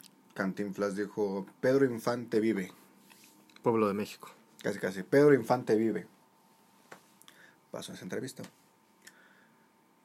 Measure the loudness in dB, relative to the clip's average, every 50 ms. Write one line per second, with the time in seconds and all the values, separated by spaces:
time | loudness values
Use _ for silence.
0 | -20 -20 -20 _ _ _ _ -4 -4 -4 -4 -4 -6 -6 -4 -2 -2 -2 -2 -4
1 | -6 -6 -4 -4 -4 -2 -4 -6 -8 -10 -8 _ 0 2 4 4 4 2 2 -2
2 | -2 -2 -2 -2 -4 -2 0 2 2 2 0 0 -4 -8 -12 -18 -20 -20 _ _
3 | _ -20 -20 -20 -20 -20 -20 -20 _ _ _ -4 -2 0 2 2 2 2 0 -2
4 | -4 -6 -10 -14 -20 -20 -20 -20 _ _ _ -8 -6 -6 -4 -4 -4 -6 -6 -8
5 | -4 2 4 6 8 8 8 6 4 2 0 0 2 2 2 2 2 0 -2 -4
6 | -8 -12 -16 _ _ _ _ _ _ _ _ _ _ _ _ _ _ _ -20 -20
7 | _ _ _ _ -20 -20 -20 -20 -20 -20 _ _ _ _ -14 -14 -12 -14 -14 -14
8 | -12 -10 -8 -8 -8 -10 -12 -14 -16 -18 -18 _ _ _ _ _ _ _ _ _
9 | _ -20 -20 -20 -20 -20 _ _ _ _ _ _ _ _ _ _ _ _ _ _